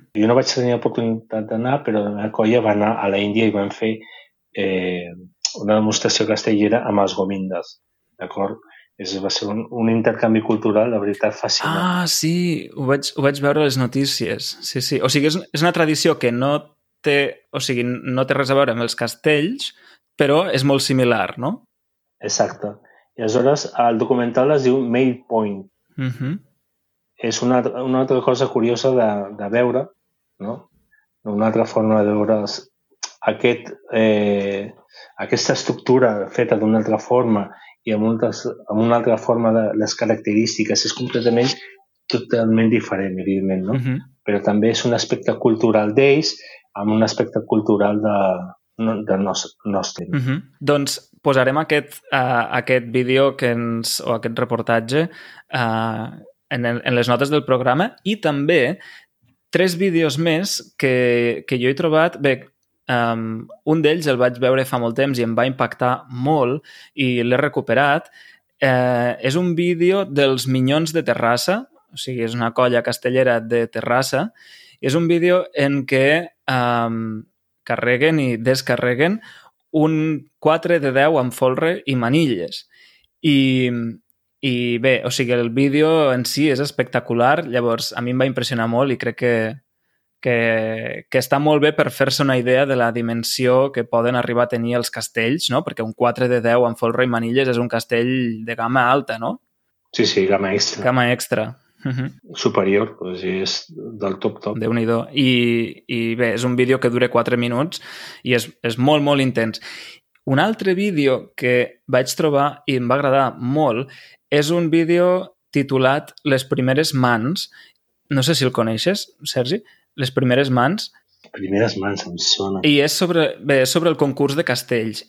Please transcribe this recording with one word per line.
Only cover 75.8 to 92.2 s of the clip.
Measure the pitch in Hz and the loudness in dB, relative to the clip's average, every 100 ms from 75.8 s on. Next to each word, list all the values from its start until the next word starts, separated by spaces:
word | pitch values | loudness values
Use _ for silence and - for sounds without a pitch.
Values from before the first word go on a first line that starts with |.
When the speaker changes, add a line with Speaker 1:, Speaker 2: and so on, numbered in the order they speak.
| 127 | 0
Speaker 2:
què, | 135 135 160 170 _ - | 2 4 2 -2 _ 0
em, | 117 120 120 117 113 113 110 - _ _ _ - | 2 4 2 0 -2 -6 -8 -12 _ _ _ -6
carreguen | 113 120 123 156 160 | -2 0 4 4 4
i | 131 117 | 0 0
descarreguen | 117 131 - 120 123 123 160 220 - - - _ _ | 2 0 2 0 0 0 0 0 -8 -20 -20 _ _
un | 156 156 156 156 147 - _ | 0 2 2 0 -2 -6 _
quatre | 151 160 170 170 | 2 2 2 0
de | 139 | 2
deu | 131 147 160 | 2 4 2
amb | 123 - | 0 0
folre | 127 127 160 180 - | 0 2 -2 -2 -2
i | 127 | -2
manilles. | 117 147 156 101 82 - - _ - _ _ _ | 2 2 2 0 -4 -10 -18 _ -20 _ _ _
I, | 160 139 135 131 127 120 117 110 _ _ _ - | 0 2 4 2 0 -2 -6 -10 _ _ _ -8
i | 139 123 120 120 | -4 -2 0 0
bé, | 131 123 - | 2 2 0
o | |
sigui, | 120 120 123 | -2 0 2
el | 120 | 0
vídeo | 120 139 143 156 160 143 | 2 2 4 4 4 2
en | 127 110 | 2 -2
si | - 151 | 0 0
és | 131 | 0
espectacular, | 143 - 127 127 - 117 120 156 151 | -2 -4 -2 -2 -2 0 2 2 0
llavors | 123 120 113 - | -2 0 -2 -4
a | - | -6
mi | 120 127 | -4 0
em | |
va | 135 | 0
impressionar | 127 123 120 113 | 0 -4 -2 0
molt | 117 139 120 | 0 0 0
i | |
crec | 117 113 | -4 -2
que, | 123 117 110 135 _ _ _ _ _ _ | 0 0 -2 -6 _ _ _ _ _ _
que, | 131 120 117 113 110 110 117 107 - | 0 2 2 0 -2 -4 -8 -10 -4
que | 131 | -2
està | 127 139 | 0 2
molt | 147 151 | 4 4
bé | 151 156 | 4 2
per | 143 | -2
fer-se | - 135 127 | 0 0 0